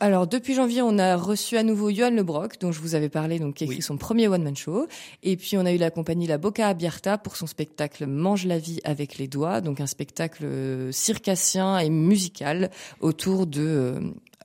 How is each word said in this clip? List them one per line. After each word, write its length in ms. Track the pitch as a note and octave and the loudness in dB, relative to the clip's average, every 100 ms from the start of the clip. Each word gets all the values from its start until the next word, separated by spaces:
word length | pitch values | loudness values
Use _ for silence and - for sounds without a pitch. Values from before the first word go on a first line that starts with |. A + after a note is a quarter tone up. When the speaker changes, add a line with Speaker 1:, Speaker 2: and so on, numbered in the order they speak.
Speaker 1:
Alors, 260 | G3+ F#3 F3+ | 4 4 4
depuis 280 | B3+ B3 C4 | 0 0 2
janvier, 280 | B3 A#3+ | 2 2
on 160 | A#3+ G#3 | 2 4
a 160 | F#3 F3+ | 4 4
reçu 420 | F3 G#3 - A#3 | 2 -2 0 2
à 40 | |
nouveau 300 | A3 G#3+ G#3 | 2 2 2
Johan 180 | G3+ B3 | 2 2
Le 140 | A#3 F3+ | 4 2
Broc, 340 | D3+ G#3+ - | 0 -4 -4
dont 140 | F3+ | -4
je 80 | D#3+ | -2
vous 160 | D#3+ D#3+ | 0 0
avais 140 | D3+ | 0
parlé, 280 | D#3 D#3 E3 | 0 -2 -2
donc 160 | D3+ C#3+ | -4 -4
qui 100 | D3 | -4
a 20 | |
écrit 100 | C3 | -4
Speaker 2:
Oui. 60 | |
Speaker 1:
son 160 | - C#3+ | -4 -6
premier 280 | - A3+ A3 | -2 2 4
one-man 300 | F#3 D#3 C3+ | 4 0 -4
show. 320 | - F3+ E4 - - - | -4 -4 -4 -8 -18 -6
Et 140 | F#3+ F#3 | -2 -2
puis, 200 | - G3+ | 0 0
on 60 | F3+ | 2
a 80 | |
eu 60 | F3 | 2
la 120 | E3 | 2
compagnie 360 | E3+ D#3+ E3+ E3+ | 0 -2 -2 0
La 120 | D3 | 0
Boca 280 | F#3+ G#3 G#3+ | -2 0 0
Abierta 520 | F3+ E3+ - G3 G#3 | 2 -2 -4 -2 -2
pour 180 | G3+ - | -4 -10
son 100 | E3 | -10
spectacle 600 | - D#3 - D3+ - C#3+ | -6 -8 -4 -6 -4 -4
Mange 400 | C#3 F3+ G3+ F#3 | 0 0 0 0
la 120 | E3+ | -2
vie 220 | D#3+ E3+ | -2 -6
avec 360 | - D3 D3 - | -4 -4 -4 -6
les 100 | C3+ | -6
doigts, 320 | C#3 D#3 G#3+ | -2 -2 -2
donc 200 | E3+ C#3 | -2 -4
un 60 | C#3 | -6
spectacle, 380 | - C#3+ - E3 - D3 | -6 -8 -6 -6 -6 -6
euh, 460 | C3+ C3+ C3 C3 | -4 -4 -4 -6
circassien 880 | C3+ - G#3+ - F#3 - F#3+ F#3+ F#3+ | -4 -2 -2 0 0 0 0 2 2
et 100 | D#3 | 2
musical 800 | D#3+ E3 G#3 F3+ - C#3+ E3 F#3 - - - | 4 4 4 2 -4 -4 -2 -2 -4 -20 -2
autour 460 | D#3 D#3 F#3+ F#3+ F3+ | -2 0 0 0 0
de, 140 | C#3+ | 0
euh, 400 | D#3 D3+ B2+ C#3+ - - _ _ | 0 2 0 -2 -6 -8 _ _